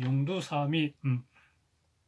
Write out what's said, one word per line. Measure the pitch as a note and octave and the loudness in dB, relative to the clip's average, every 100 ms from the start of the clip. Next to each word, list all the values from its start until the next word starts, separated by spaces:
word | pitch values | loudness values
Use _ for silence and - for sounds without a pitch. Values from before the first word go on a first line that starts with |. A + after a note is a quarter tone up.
용두삼이. | B2+ C3+ C#3+ F#3+ - D3 C#3+ D#3+ D3 - C3+ | 0 0 0 -2 -4 -2 2 2 0 -2 -2
음. | B2 - _ _ _ _ _ _ _ | -2 -4 _ _ _ _ _ _ _